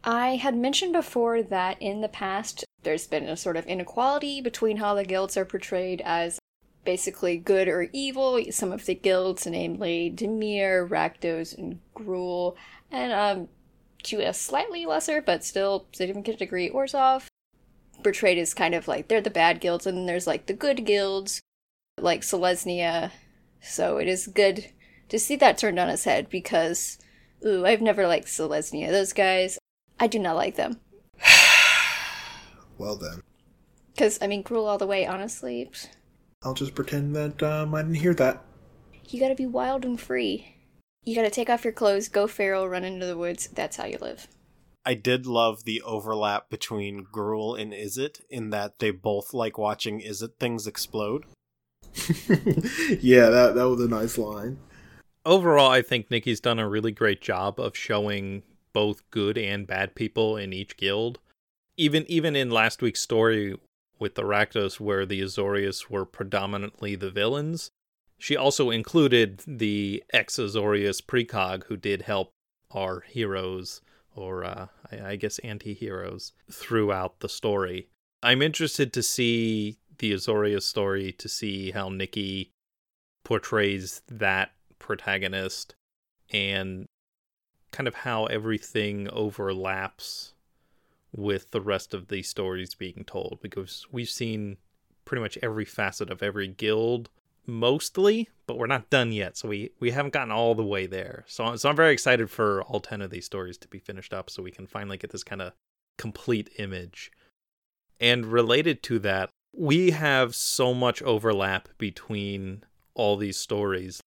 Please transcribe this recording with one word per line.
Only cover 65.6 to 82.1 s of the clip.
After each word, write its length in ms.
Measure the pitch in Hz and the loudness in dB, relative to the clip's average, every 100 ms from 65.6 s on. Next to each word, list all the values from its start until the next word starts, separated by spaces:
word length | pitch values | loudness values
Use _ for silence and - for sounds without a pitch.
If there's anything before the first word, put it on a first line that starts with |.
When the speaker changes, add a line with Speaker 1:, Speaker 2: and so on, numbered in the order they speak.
| 98 95 - | 0 -4 -6
Speaker 4:
were 160 | 101 | -6
predominantly 920 | 92 - 98 98 98 101 101 _ 104 98 | -6 -8 -4 -2 -2 -6 -8 _ -8 -6
the 140 | 95 | -6
villains, 600 | 101 107 139 151 165 - _ _ _ _ _ | 0 0 0 -4 -6 -10 _ _ _ _ _
she 180 | - 143 | -4 4
also 340 | 135 143 127 | 4 4 2
included 720 | 113 - 170 143 123 107 95 - | 2 2 4 8 8 6 0 -14
the 560 | 127 110 104 101 101 - | -2 0 0 -2 -4 0
ex-Azorius 880 | 120 104 - 107 107 104 104 101 95 | 0 0 -4 -2 0 2 2 2 -2
precog 640 | - 127 117 104 92 95 | -2 -2 0 -2 -2 -4
who 120 | - 101 | -8 -6
did 260 | 101 98 | -4 -4
help 300 | - 101 95 _ _ _ _ | -2 -2 -4 _ _ _ _
our 280 | 98 95 90 | -6 -6 -6
heroes, 800 | - 127 107 95 92 92 92 - _ _ _ | -10 -4 -2 -2 -4 -6 -10 -16 _ _ _
or, 300 | - 92 92 | -14 -10 -8
uh, 220 | 90 98 95 _ - | -8 -10 -14 _ -18
I, 200 | 107 98 | -14 -10
I 60 | 101 | -6
guess 220 | 104 - | -6 -6
anti-heroes, 920 | 117 104 110 104 107 92 92 95 - _ _ | -10 -10 -10 -10 -8 -8 -10 -10 -14 _ _
throughout 720 | - - 117 104 95 92 _ | -18 -2 0 2 0 -4 _
the 80 | - | -10
story. 600 | - 117 101 92 92 - _ _ _ | -4 0 0 0 -6 -12 _ _ _
I'm 180 | 120 127 | 2 4
interested 500 | 151 147 160 - 131 | 2 0 -2 0 -2
to 100 | 123 | 0
see 720 | 113 - 120 117 113 110 104 113 _ - | -2 0 2 2 0 -2 -4 -8 _ -6
the 140 | 107 | -2
Azorius 500 | 98 - 107 104 101 | -2 0 0 2 0
story, 500 | - - 98 98 95 | -2 -2 -2 -2 -4
to 160 | - - | -8 -10
see 420 | - 107 98 95 | -8 -6 -6 -6
how 180 | 98 95 | -6 -6
Nikki 600 | 95 95 | -6 -6